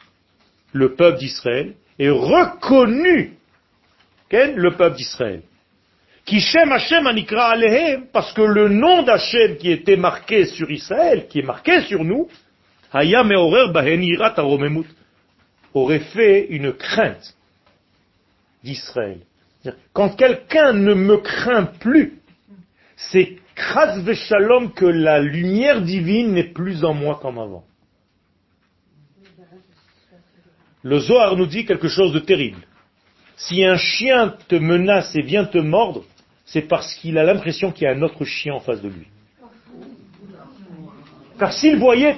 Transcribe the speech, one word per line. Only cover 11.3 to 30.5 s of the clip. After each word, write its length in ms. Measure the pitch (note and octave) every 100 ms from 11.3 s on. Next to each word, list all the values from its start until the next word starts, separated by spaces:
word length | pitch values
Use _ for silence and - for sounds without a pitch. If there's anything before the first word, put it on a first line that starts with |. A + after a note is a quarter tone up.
| D3+
est 80 | C3
marqué 340 | B2 - F4
sur 220 | - G3+
nous, 240 | D#3+ A3+ E4+ _ _ _ _ _ _
Haya 320 | C3+ D3+ A3
Meorer 480 | A#3 G3 E3+ G3+ B3
Bahen 300 | E3 C3+ E3+
Yirat 320 | F3+ E3+ G#3+ G3
Haromemut, 500 | C#3+ C#3+ D3 D3+ D#3+ _ _ _ _ _ _ _ _
aurait 280 | C#3+ C3 D#3
fait 460 | D3 G3 A3 G3 G3+
une 240 | D#3+ C#3
crainte 600 | B2+ - G#3 F#3+ F#2+ - _ _ _ _ _ _ _ _ _ _ _ _ _
d'Israël. 580 | A#2 C3+ - - G#2+ F2+ F2 _ _ _
C'est-à-dire, 180 | C3 - _
quand 160 | - G3
quelqu'un 640 | G3+ B3+ A#3+ - D#4 D4
ne 180 | G#3+ G3+
me 240 | G3 G3 G#3
craint 480 | - - A#3 B3
plus, 540 | F#3 - A3 D4+ - - _ _ _ G3+ _ _ _ _
c'est 400 | - F#3 F3+ - _ -
Chas 420 | - A#3 D4+ G3+
Veshalom 760 | F3+ A3 - G#3 G#3 B3 A#3+
que 120 | -
la 360 | F#3 E3+ D#3 D3+
lumière 600 | C#3+ D3+ F3+ G3 C4+ B3+
divine 520 | E3+ F#3+ E3 G#3+ A#3
n'est 200 | F3+ E3+
plus 320 | - F3+ F3
en 80 | D#3+
moi 260 | D3+ D3 D3
comme 160 | C3+ A#2+
avant. 260 | A2 F#2 - _ _ _ _ _ _ _ _ _ _ _ _ D3+ D3 F#3+ F#3+ E3+ F3 F#3 _ _ _ _ _ F3+ _ _ _